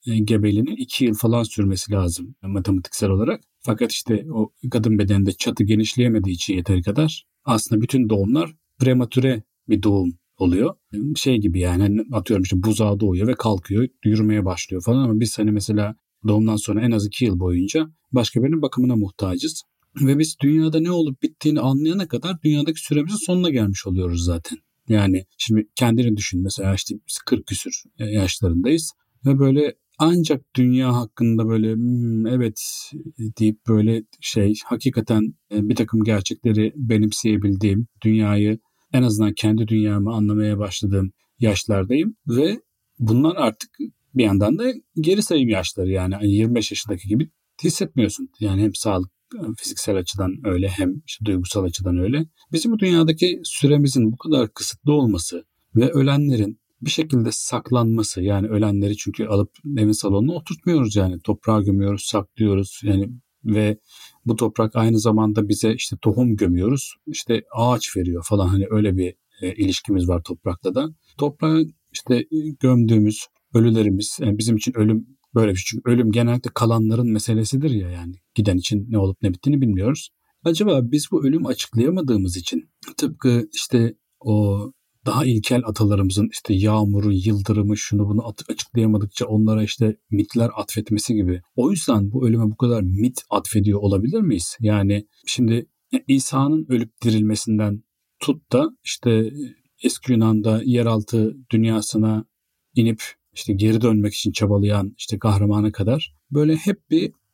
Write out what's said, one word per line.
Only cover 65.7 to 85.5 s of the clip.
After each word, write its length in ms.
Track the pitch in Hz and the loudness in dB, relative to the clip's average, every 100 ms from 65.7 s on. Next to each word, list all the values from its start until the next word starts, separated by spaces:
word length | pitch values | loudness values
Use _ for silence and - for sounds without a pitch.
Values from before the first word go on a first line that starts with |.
işte 240 | 110 - 98 | 0 -6 -2
tohum 340 | 117 101 123 104 | 0 2 2 2
gömüyoruz, 580 | 98 87 101 139 - - - | 2 2 2 -2 -4 -14 -12
işte 360 | 156 - 113 - 113 | -12 -4 -4 -4 -2
ağaç 420 | 120 120 - 92 | 0 0 -2 -4
veriyor 280 | 87 85 - | -4 -4 -2
falan, 180 | 101 92 | 0 2
hani 180 | 98 95 | 0 0
öyle 280 | 107 104 92 | 0 0 0
bir, 160 | 90 - _ _ | -2 -6 _ _
e, 120 | 92 98 | -10 -2
ilişkimiz 520 | 95 92 - 98 87 | -2 -2 -2 -2 0
var 160 | 87 | -2
toprakla 520 | - 87 98 85 95 104 | -4 -8 -6 -6 -4 -4
da. 140 | 156 156 _ - | -4 -8 _ -6
Toprağı 460 | 143 - 160 160 160 - _ | -4 -2 0 2 0 -4 _
işte, 240 | - - 123 | -18 -2 -2
e, 220 | - 156 156 147 | 0 -4 -6 0
gömdüğümüz 680 | 127 123 113 113 107 107 - _ _ | 4 4 6 4 4 0 -10 _ _
ölülerimiz, 640 | 117 117 113 104 95 104 - | 2 4 4 2 0 -4 -4
yani 160 | 127 107 | -2 -2
bizim 180 | 110 110 | 0 0
için 180 | - 113 | 0 0
ölüm 300 | 107 110 - _ _ 117 | 2 2 -2 _ _ 2
böyle 160 | 110 | 2
bir 60 | 92 | 0
şey. 80 | - | -4
Çünkü 260 | 110 123 | -6 0
ölüm 200 | 120 113 | 2 4
genellikle 400 | 110 117 123 123 | 2 2 0 -4
kalanların 580 | - 117 113 113 113 120 | -2 0 2 2 2 0
meselesidir 580 | 107 - 110 110 135 151 | 0 0 -2 0 -2 0
ya 200 | 110 90 | -2 -4
yani. 260 | 85 85 90 _ - | -8 -12 -16 _ -2
Giden 220 | 101 92 | 2 0
için 280 | - 104 110 | 0 -4 -2
ne 80 | 107 | 0
olup 200 | 95 95 | 0 -2
ne 120 | 104 | -4
bittiğini 280 | 90 139 147 | -2 0 2
bilmiyoruz. 480 | 123 95 104 156 - _ _ _ | 2 0 0 -2 -8 _ _ _
Acaba 480 | 165 160 208 143 120 | -2 0 2 2 2
biz 160 | 151 - | -2 0
bu 160 | 165 139 | 0 0
ölümü 200 | 156 - | 0 -2
açıklayamadığımız 920 | 254 - 110 127 185 143 107 92 90 | -4 -4 0 0 0 0 0 0 -4
için 320 | 87 - - _ - - | -6 -8 -8 _ -18 -6
tıpkı 520 | - - 127 120 110 | -6 -2 2 2 0
işte 420 | - - 120 117 - _ _ | -8 0 2 2 -2 _ _
o 400 | 107 107 104 101 104 - _ _ - | 0 2 2 -2 -6 -16 _ _ -4
daha 200 | 135 131 | 0 2
ilkel 360 | 113 104 | 0 2